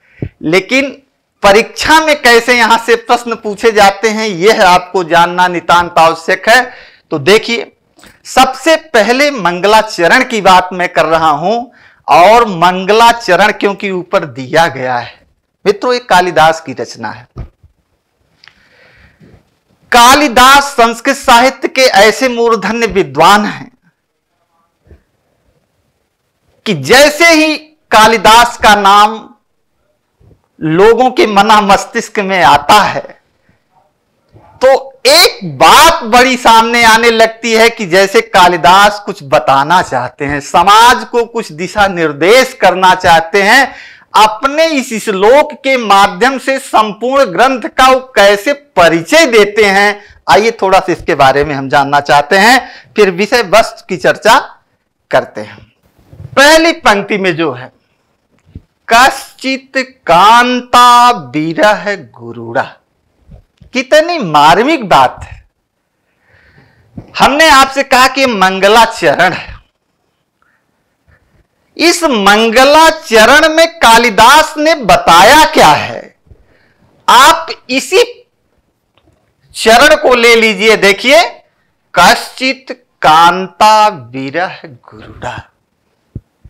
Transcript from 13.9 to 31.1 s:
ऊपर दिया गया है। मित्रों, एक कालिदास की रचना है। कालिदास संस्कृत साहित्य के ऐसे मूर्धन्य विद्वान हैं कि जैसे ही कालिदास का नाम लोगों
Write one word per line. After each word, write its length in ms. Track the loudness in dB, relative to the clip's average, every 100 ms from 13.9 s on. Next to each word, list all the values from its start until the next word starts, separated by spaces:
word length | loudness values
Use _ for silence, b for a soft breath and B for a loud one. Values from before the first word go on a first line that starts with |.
ऊपर 340 | -8 -6 -6 -6
दिया 420 | -10 -4 -2 -2
गया 300 | -4 -6 -6
है। 220 | -8 -16 _ _ _ _ -4
मित्रों, 280 | -4 -4
एक 160 | -4 0
कालिदास 520 | 0 0 2 0 0
की 120 | -8
रचना 380 | -12 -14 -12 -14
है। 160 | -14 -20 -20 -20 _ _ _ _ _ _ _ _ _ b b b b b b b b b _ _ _ _ _ _
कालिदास 720 | 2 4 4 2 2 4 4
संस्कृत 520 | 0 0 -2 -2 -6 -4
साहित्य 520 | 0 2 2 -2 -6
के 140 | -2
ऐसे 480 | 0 2 2 0 -4
मूर्धन्य 580 | -2 -2 -2 -4 -4 -4
विद्वान 580 | -2 -4 0 2 2 0
हैं 260 | -8 -18 _ _ _ _ _ _ _ _ _ _ _ _ -20 _ _ _ _ _ _ _ _ _ _ _ _ _ _ _ _ -8
कि 80 |
जैसे 560 | -6 0 2 2 2 2
ही 480 | 2 0 -4 -10 _ _
कालिदास 640 | 2 2 2 4 4 2 0
का 180 | 0 2
नाम 540 | 4 4 2 -2 -16 _ _ _ _ _ _ _ _ _ _ _ _ _
लोगों 500 | -4 2 2 4 0